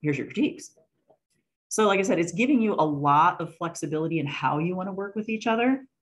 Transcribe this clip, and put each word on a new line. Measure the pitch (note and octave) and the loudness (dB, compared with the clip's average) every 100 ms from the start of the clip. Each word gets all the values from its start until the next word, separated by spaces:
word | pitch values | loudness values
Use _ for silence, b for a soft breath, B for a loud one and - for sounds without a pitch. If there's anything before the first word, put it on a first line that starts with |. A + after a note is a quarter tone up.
here's | D3+ C#3+ | -4 -4
your | - | -4
critiques." | - D4 - - _ _ _ _ _ _ _ _ _ - | -2 -2 -2 -18 _ _ _ _ _ _ _ _ _ -8
So | - G#3+ | 2 2
like | G3 | 4
I | |
said, | F#3+ F3 | 2 0
it's | E3+ | 0
giving | E3+ C4 C4+ | 0 2 4
you | A3 | 2
a | - D#3 | 2 0
lot | C#3+ C#3+ C#3+ E3+ F3+ | 2 4 6 4 2
of | E3 - | -8 -8
flexibility | E3+ - D#3 D#3 D#3+ D#3+ | -8 -6 -4 -2 -2 -2
in | C#3+ | -4
how | C#3+ C3+ D3 | -2 -2 0
you | E3+ F3+ | -2 -4
wanna | F#3+ | -6
work | F#3+ G3+ G#3+ | -8 -8 -6
with | G#3+ | -6
each | A3 A#3 | -4 0
other | A3+ B3 C4+ - _ | 2 2 0 -4 _